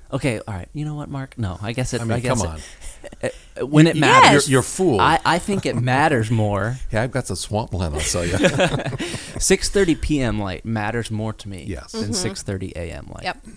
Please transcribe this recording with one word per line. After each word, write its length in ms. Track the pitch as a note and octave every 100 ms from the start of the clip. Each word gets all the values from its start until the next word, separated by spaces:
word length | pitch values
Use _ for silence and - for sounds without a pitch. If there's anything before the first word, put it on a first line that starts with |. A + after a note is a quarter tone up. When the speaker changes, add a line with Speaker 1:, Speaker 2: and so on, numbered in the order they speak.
| -
Speaker 1:
Okay, 280 | C3+ C#3+ G#2+ -
all 80 |
right. 140 | F#2+ -
You 120 | D3 D3+
know 80 |
what, 140 | D3 -
Mark? 260 | C#3 C3+ -
No, 200 | G2 F2
I 100 | G#2
guess 200 | A#2+ B2+
it, 60 | A#2+
Speaker 2:
I 40 |
mean, 80 | A2+
Speaker 1:
I 80 | A#2+
guess 220 | B2 A#2+
Speaker 2:
come 160 | E2+ D#2
Speaker 1:
it, 40 | - - - - - -
Speaker 2:
on. 80 | - - - -
Speaker 1:
it, 100 | B2+
when 160 | D3+ E3
it 80 |
Speaker 2:
You, 80 | D3+
Speaker 1:
matters. 280 | - C5 F4+ C#3+
Speaker 3:
Yes. 40 | C#3
Speaker 2:
you're, 80 | C3
you're 40 |
fool. 380 | - - F#3 G#2
Speaker 1:
I, 180 | B2+ D#3+
I 140 | - E3
think 260 | - G3 C#3+
it 80 |
matters 560 | A#2 B2+ C3 D#3+ B2+ A2
more. 460 | A#2 G#2+ G2+ G#2+ C3
Speaker 2:
<laughs> 60 | -
Yeah, 100 | A2
I've 80 | B2
got 160 | B2+ -
some 100 | F#2
swampland, 580 | - G#2 - F2+ F2
I'll 60 | D2+
tell 220 | D2+ F2 E2+
you. 100 | F#2
Speaker 1:
<laughs> 1040 | F3 - F3+ C3 - C3 F4 - - -
Six 320 | - F#3+ -
thirty 240 | G3+ F#3 D3+
P 240 | - D3
M 180 | B2 G#2+
light 260 | G2 F2 A2
matters 440 | A2 G#2+ A#2 A2
more 220 | A2 A2
to 160 | G#2+ G2+
me 160 | F#2 E2+
Speaker 2:
Yes. 260 | E2+ -
Speaker 1:
than 100 | A3
Speaker 3:
Mm-hmm. 100 | G#2+
Speaker 1:
six 300 | A#2+ A#2 G2
thirty 300 | - F#2+ F#2+ -
A 160 | E2+
M 140 | - E2
light. 120 | E2+
Speaker 3:
Yep. 140 | F3+ - -